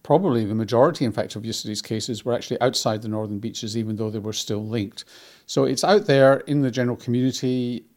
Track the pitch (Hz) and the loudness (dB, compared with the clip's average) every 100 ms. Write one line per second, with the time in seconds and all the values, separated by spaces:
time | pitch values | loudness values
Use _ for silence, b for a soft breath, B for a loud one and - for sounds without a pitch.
0 | - 156 190 117 104 110 107 120 156 - | 2 2 4 0 0 -2 2 4 4 4
1 | 120 110 - 104 113 - 107 104 - 110 | -2 -2 -4 -6 -8 -8 -6 -8 -6 -6
2 | - 110 123 120 - - 123 - 117 107 | -4 -6 -2 -4 -4 0 0 0 -2 -2
3 | 110 107 107 101 113 - 110 113 110 107 | -4 -4 -4 -6 -6 -8 -6 -4 -4 -4
4 | 110 107 107 104 - 104 107 117 98 - | -4 -6 -6 -6 -4 -4 -4 -4 -4 -8
5 | B B B B - - 131 131 165 208 | B B B B -4 0 0 2 4 4
6 | 202 135 135 135 - 143 131 127 123 123 | 4 6 6 6 2 0 0 0 -2 -2
7 | 123 120 131 - 127 127 123 120 - | -2 0 0 0 -2 -2 -2 -6 -12